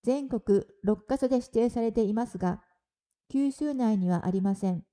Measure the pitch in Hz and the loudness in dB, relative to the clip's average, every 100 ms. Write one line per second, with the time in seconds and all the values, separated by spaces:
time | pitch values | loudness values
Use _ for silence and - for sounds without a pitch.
0 | 233 277 269 220 - 202 - _ 196 214 | 0 -2 -2 -4 2 2 2 _ -2 -2
1 | - 269 240 254 - 226 233 240 226 226 | -2 -2 2 0 0 0 0 0 -2 0
2 | 208 214 240 180 - - _ _ _ _ | 0 0 -4 -4 -4 -4 _ _ _ _
3 | _ _ _ 269 277 - 302 269 233 208 | _ _ _ 0 0 -2 -4 0 0 2
4 | 180 175 180 190 196 196 196 175 - | 2 0 0 0 0 0 -2 -4 -8